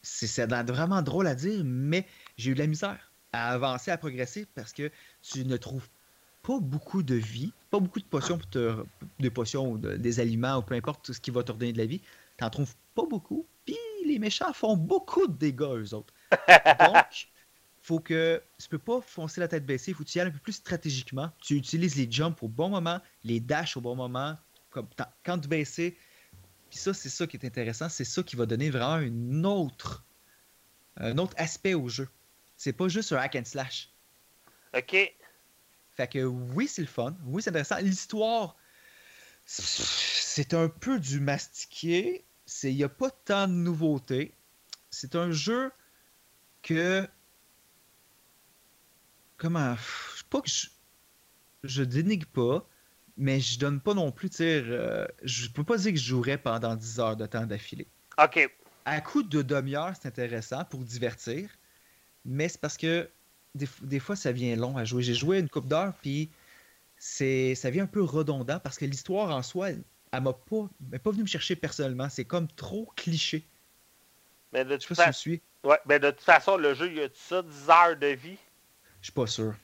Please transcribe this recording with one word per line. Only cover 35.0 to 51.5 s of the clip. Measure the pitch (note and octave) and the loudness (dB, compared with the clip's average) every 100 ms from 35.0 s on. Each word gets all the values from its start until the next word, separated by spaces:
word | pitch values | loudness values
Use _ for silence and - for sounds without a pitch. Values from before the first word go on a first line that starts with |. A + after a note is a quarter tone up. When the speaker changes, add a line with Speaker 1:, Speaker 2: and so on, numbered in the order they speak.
| G3 - - _ _ _ _ _ _ | 2 -2 -20 _ _ _ _ _ _
Speaker 1:
Fait | - B2+ | -6 -4
que | C#3+ | 0
oui, | C3 B2 B2 C3+ C#4+ | -2 -2 -4 -2 -2
c'est | - | -4
le | D3+ | -6
fun, | - B2 F3+ | -4 -4 -6
oui, | C3 D#3 | -6 -4
c'est | A3+ | -2
intéressant. | E3 C#3 - | -2 -2 0
L'histoire, | G3 F#3 - A3 A3 A#3 F#3 - _ - - - - - - - - | 0 0 -2 -2 0 0 -2 -8 _ -20 -20 -20 -20 -20 -20 -20 -14
c'est | - G2 - - - - - - - C#3+ | -8 -4 -2 -2 -2 0 -2 -2 -2 0
un | E3 E3 | 2 2
peu | D#3+ - C4 | 0 -2 0
du | C3+ C#3 | 0 0
mastiqué, | C#3 C#3+ - - - - E3 E3+ A3 F4+ - _ | 0 0 -4 -12 -14 -6 0 2 2 -4 -8 _
c'est, | - - C#3 | -16 -6 -2
y | C3+ | 2
a | C#3 | 0
pas | - C4 | 0 -4
tant | - - G3+ G3 | -4 -2 0 2
de | |
nouveautés. | F3 F3 E3 D#3+ C#3+ C3 C3 D3 - _ _ _ - _ | 2 0 2 2 2 0 -2 -2 -10 _ _ _ -20 _
C'est | - C3+ | -14 -6
un | E3+ F3 | -2 0
jeu | D#3+ D3+ A#3 C4 - _ _ _ _ _ _ _ _ | -2 0 0 -2 -8 _ _ _ _ _ _ _ _
que, | - D#3+ F3 F#3+ F#3+ _ _ _ _ _ _ _ _ _ _ _ _ _ _ _ _ _ _ _ _ _ _ _ | -2 0 2 0 -2 _ _ _ _ _ _ _ _ _ _ _ _ _ _ _ _ _ _ _ _ _ _ _
comment, | E3 E3+ C3+ | -2 2 0
pff, | A#2+ A#2+ - - - - | 0 -6 -10 -10 -14 -4
pas | C4+ | -4
que | - | -2
je, | - - - _ _ _ _ _ _ _ | -4 -6 -12 _ _ _ _ _ _ _